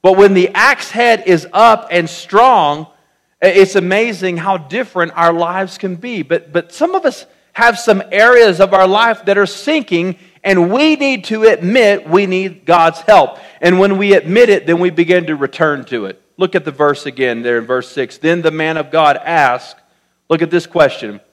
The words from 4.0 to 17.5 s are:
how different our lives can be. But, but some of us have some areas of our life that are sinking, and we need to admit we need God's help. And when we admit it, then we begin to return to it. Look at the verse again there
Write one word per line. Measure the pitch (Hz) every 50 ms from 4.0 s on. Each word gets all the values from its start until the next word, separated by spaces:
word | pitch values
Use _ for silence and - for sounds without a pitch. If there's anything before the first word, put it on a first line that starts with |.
| 226 240 214 170 185 185 175
how | 165 160 196 190
different | 185 151 135 160 233 247 - _ 185 170 165 -
our | 170 170 170
lives | 170 165 170 170 180 190 196 185 - -
can | - 190 180
be. | 170 196 247 240 196
But, | 147 135 170 - - 147
but | 147 175 170 _
some | - - 294 349 381
of | 381 359
us | 285 - - - _ _ _ _ _ _
have | - 233 240 214 -
some | - 233 208 190 - -
areas | 175 202 220 240 247 240 233 214 180 160
of | 196 175
our | 196 190 190
life | 185 196 214 233 233 220 226 -
that | 190 202
are | 202 202
sinking, | 185 - - - 285 311 311 226 - 180 170 170 190 175 _ _ _ _ _ -
and | 190 190 185 170 175
we | 202 262 302 311 302
need | 294 285 277 262 214 180
to | - 220 220 220
admit | 220 196 - 175 180 220 262 226 208 202 - - 156
we | 165 196 202
need | 185 185 185 190 190 165 _ _
God's | - 170 175 165 165 160 -
help. | - - 214 180 143 123 - - - - - _
And | 160 175 180 185
when | 196 202 190 190
we | 202 202 196
admit | 175 - 156 185 220 247 226
it, | 202 170 -
then | 156 170 170
we | 180 180
begin | 165 160 170 165 180 180 170
to | 156 156
return | 139 139 135 - - 165 156 143 139 120
to | - 131 117 101
it. | 95 95 _ _ _ _ -
Look | 185 185 -
at | 180 147
the | 160
verse | 139 139 147 147 143 143 -
again | 147 127 123 131 127 117 113
there | 120 120